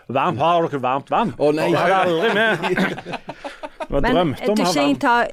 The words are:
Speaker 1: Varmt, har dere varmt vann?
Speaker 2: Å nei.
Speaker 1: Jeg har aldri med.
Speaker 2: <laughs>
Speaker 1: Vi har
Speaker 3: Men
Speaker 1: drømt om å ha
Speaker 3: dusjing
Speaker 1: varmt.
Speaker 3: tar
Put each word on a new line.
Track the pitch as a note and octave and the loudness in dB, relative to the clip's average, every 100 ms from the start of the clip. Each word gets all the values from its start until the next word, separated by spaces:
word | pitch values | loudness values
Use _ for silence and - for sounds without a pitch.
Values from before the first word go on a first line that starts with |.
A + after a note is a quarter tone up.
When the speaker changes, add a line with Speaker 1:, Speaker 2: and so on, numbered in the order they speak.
| - | -6
Speaker 1:
Varmt, | A#2+ D#3+ A#2+ | -2 -2 0
har | D#3 E3+ E3 | 2 2 0
dere | C#3 | -2
varmt | B2 C3+ C3+ | -2 -2 -2
vann? | D3+ A3 A#2+ | -2 -2 0
Speaker 2:
Å | D3 | 0
nei. | D3+ E3 | 2 0
Speaker 1:
Jeg | E3+ | 2
har | F3 F#3+ F3+ | 2 2 2
aldri | E3 - | 2 0
med. | G3+ A3+ F3+ | 2 0 0
Speaker 2:
<laughs> | F#3+ F3+ F#3+ F3 F3 A#3 - - - - D4 - D#4 | -2 0 -2 -4 -10 -12 -12 -14 -14 -14 -16 -12 -4
Speaker 1:
Vi | |
har | C#3 | 0
Speaker 3:
Men | A#3 | 2
Speaker 1:
drømt | B3+ F3 A#2+ | 2 0 -2
om | - G#3+ | -2 0
å | |
ha | |
Speaker 3:
dusjing | C#4 C#4+ C#4+ | 0 2 0
Speaker 1:
varmt. | C#4 | 0
Speaker 3:
tar | C#4 A#3+ A3+ | 2 2 0